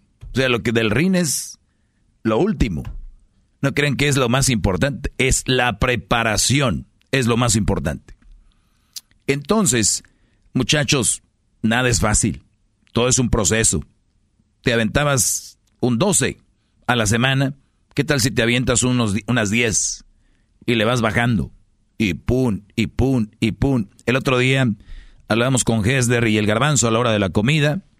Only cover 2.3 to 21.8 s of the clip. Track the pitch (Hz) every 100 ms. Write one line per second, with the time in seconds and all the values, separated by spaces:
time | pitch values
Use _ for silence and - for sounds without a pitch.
2.3 | 110 202 160 127 73 62 - - - _
3.3 | _ _ _ 139 143 147 123 147 135 117
4.3 | 131 135 113 104 90 139 107 - - 131
5.3 | - - 127 123 - 127 117 - 120 113
6.3 | 101 - 139 131 69 - _ _ 135 117
7.3 | 117 120 110 101 87 73 71 - - -
8.3 | - _ _ _ _ _ - - _ -
9.3 | 139 139 220 170 123 101 - - _ _
10.3 | _ _ 131 - 151 123 143 104 - _
11.3 | _ _ _ 110 120 123 110 107 104 110
12.3 | - - _ _ _ _ 117 123 131 123
13.3 | 120 92 110 107 82 - _ _ _ _
14.3 | _ _ _ 127 117 110 139 147 135 -
15.3 | - - - _ _ 123 117 196 165 113
16.3 | - _ _ _ _ - 123 104 113 131
17.3 | 135 135 - _ _ _ - 139 143 123
18.3 | 98 117 123 127 120 127 123 110 101 -
19.3 | 120 101 113 117 - - - - _ _
20.3 | _ _ _ - 117 107 127 110 113 120
21.3 | 104 65 - _ _